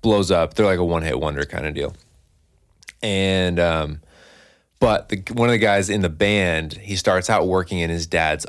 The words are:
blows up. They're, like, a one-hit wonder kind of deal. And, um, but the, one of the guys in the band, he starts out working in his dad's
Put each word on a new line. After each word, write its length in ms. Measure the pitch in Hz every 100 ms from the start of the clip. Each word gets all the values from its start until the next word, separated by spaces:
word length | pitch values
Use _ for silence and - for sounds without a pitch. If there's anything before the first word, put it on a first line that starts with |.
blows 280 | 113 104 92
up. 260 | 90 80 -
They're, 100 | 104
like, 140 | 90
a 40 |
one-hit 340 | 87 85 80 64
wonder 240 | 78 71 71
kind 200 | - 78
of 60 |
deal. 220 | 73 71 - _ _ _ _ _ _ _ _ - _
And, 580 | 110 98 95 95 90 87
um, 420 | 87 80 76 76 - - - - - _ _ _
but 280 | 120 107 -
the, 140 | 98 95
one 140 | 117 117
of 40 |
the 40 | 117
guys 320 | 107 101 95
in 120 | 104
the 80 | 92
band, 640 | 78 101 104 92 82 78
he 220 | - 98 95
starts 320 | - 92 92
out 180 | 110 90
working 320 | 92 87 92
in 100 | 85
his 180 | 85 80
dad's 380 | 82 80 76